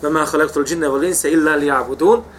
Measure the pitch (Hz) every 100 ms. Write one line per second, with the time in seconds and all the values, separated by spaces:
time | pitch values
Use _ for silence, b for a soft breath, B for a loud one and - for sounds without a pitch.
0 | 147 156 147 156 151 147 139 170 151 139
1 | 175 170 151 160 156 147 143 131 120 135
2 | 175 233 -